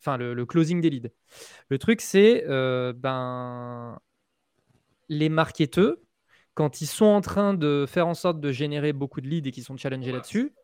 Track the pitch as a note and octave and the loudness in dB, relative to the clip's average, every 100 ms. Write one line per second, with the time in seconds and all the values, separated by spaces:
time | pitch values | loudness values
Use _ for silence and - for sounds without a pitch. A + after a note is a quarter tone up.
0 | - B2+ B2 A#2+ B2 E3+ D#3 F3 E3 C3+ | -6 -4 -4 -6 -2 2 2 2 0 -2
1 | A#2 _ _ - - - - C3+ - A#3 | -8 _ _ -20 -20 -16 -6 -2 0 0
2 | - F#3+ G#3 A#3+ D3+ C3+ C3 B2+ B2 B2 | 2 6 8 6 2 -2 0 0 -2 -4
3 | C3 C3 B2+ B2+ B2 B2 A#2+ A#2+ A#2+ - | -4 -4 -4 -8 -8 -10 -12 -12 -14 -16
4 | _ _ _ _ _ _ _ _ _ _ | _ _ _ _ _ _ _ _ _ _
5 | - D3+ D#3 D#3+ D#3 - D3+ F3 A3+ F4 | -6 0 0 2 0 0 0 4 2 2
6 | _ _ _ _ _ - D3 - D3+ - | _ _ _ _ _ -2 -2 -2 -6 4
7 | G#3+ G#3 - G3 G3+ G3 D3+ C#3+ C#3 F3+ | 6 6 2 0 0 2 2 2 0 0
8 | E3+ E3 F3+ D#3+ C#3+ B2+ D3 D3 D3 C#3+ | 0 0 -2 -2 -2 -2 -4 -2 -2 -2
9 | C#3 - C3 D#3 C3+ B2+ A#2+ C3+ C#3 C3 | -6 -8 -6 -4 -4 -8 -12 -8 -6 -6
10 | B2+ B2+ - G#3 C#4+ _ | -6 -8 -4 -4 -4 _